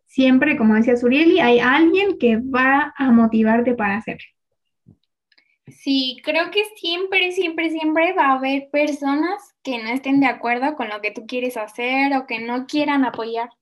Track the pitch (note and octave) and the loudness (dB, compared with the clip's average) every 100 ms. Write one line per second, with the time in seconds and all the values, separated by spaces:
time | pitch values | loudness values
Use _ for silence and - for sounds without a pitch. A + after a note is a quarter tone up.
0 | _ - C4 C4 D4 C#4+ A3 G#3+ A#3 A#3+ | _ 0 4 4 4 2 4 4 4 2
1 | B3 C#4 E4 F4+ A#3+ A#3+ A#3+ C#4+ E4 F#4+ | 2 4 4 4 4 4 4 4 4 4
2 | G4+ - A#3+ A3 C4 B3+ C4 C#4 D4 - | 0 0 0 0 -2 0 2 2 0 -2
3 | C4 A#3 A3+ A3 A3 A#3 A#3+ A#3+ G3+ G3+ | 4 4 4 2 2 2 0 -2 -2 -4
4 | - - - _ _ _ _ _ _ _ | -6 -14 -16 _ _ _ _ _ _ _
5 | _ _ _ _ _ _ - - C#4+ C4+ | _ _ _ _ _ _ -20 -12 -2 -2
6 | C4 B3 - D#4+ E4+ G4+ G#4+ - E4+ F4 | -2 -8 -4 -4 -2 -2 -4 -6 -8 -6
7 | F#4+ F#4+ F4+ F4+ E4+ E4 E4 D#4+ D#4 D#4 | -2 -2 -2 -2 -4 -2 -4 -4 -2 0
8 | E4+ F#4 C#4 C4 C4 C#4 C#4 D4 D4 C#4+ | 0 0 0 0 -2 -4 -4 -2 -2 -2
9 | C#4 C#4+ E4 G4+ - _ - A#3+ A3+ C4 | -4 -2 -4 -6 -12 _ -10 -8 -6 -6
10 | C4+ C#4 C4 A#3+ A#3 A#3+ C4+ D4+ A3 G#3 | 0 2 2 0 -4 -2 -2 -4 -8 -6
11 | G#3 A3 A3 B3 B3 A#3 G#3+ - A#3+ C4+ | -8 -10 -8 -6 -6 -6 -10 -8 -4 -2
12 | C#4 C#4 C#4 A3+ A#3 B3 B3+ D4 D4 C#4+ | 0 -2 -4 -10 -6 -8 -4 -4 0 0
13 | B3 - A3+ A3+ A#3 _ | 0 -4 -8 -6 -8 _